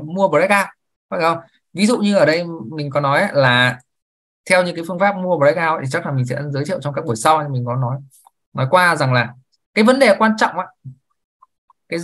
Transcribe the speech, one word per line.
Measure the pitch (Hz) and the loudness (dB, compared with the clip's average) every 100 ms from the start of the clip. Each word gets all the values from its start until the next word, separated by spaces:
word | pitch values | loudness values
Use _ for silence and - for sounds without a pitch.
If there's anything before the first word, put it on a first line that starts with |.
mua | 151 185 190 | -2 0 2
breakout, | 151 190 202 185 - _ _ - | 2 2 0 -2 -8 _ _ -10
phải | 185 | -2
không? | 165 - - _ _ | -2 -2 -8 _ _
Ví | 170 208 | -2 0
dụ | 240 | 2
như | 208 196 | 2 4
ở | 151 | 4
đây | 165 170 165 - | 2 -4 -10 -10
mình | 151 147 | -8 -6
có | 143 | -2
nói | 143 147 | 0 0
ấy, | 147 | 0
là | 139 131 123 127 127 _ _ _ _ _ _ - | 2 4 4 2 -2 _ _ _ _ _ _ 0
theo | 185 | 0
như | 180 170 | 0 -4
cái | 165 | -8
phương | 175 | -2
pháp | 202 185 | -2 0
mua | 180 165 | -2 2
breakout | 143 170 165 160 | 2 2 0 -2
thì | 135 | -4
chắc | 165 170 | -6 -4
là | |
mình | 135 123 | -4 -4
sẽ | 131 147 | -4 -6
giới | 135 | -6
thiệu | 147 139 | -6 -6
trong | 147 | -6
các | 139 | -6
buổi | - 113 | -4 -2
sau, | 156 160 | 2 0
nhưng | 147 | 0
mình | 127 120 | -6 -4
có | 127 | -4
nói, | 123 139 - _ _ _ _ | -4 -6 -12 _ _ _ _
nói | - 131 | -6 0
qua | 180 180 160 | 2 4 2
rằng | 131 | 2
là | 127 117 - _ _ _ | 0 0 -6 _ _ _
cái | 208 | 2
vấn | 220 262 | 4 6
đề | 240 202 | 4 4
quan | 220 214 | 2 2
trọng | - 175 | -2 -2
ấy, | - _ 131 - _ _ _ _ _ _ _ _ - | -10 _ -20 -20 _ _ _ _ _ _ _ _ -8
cái, | 170 | -8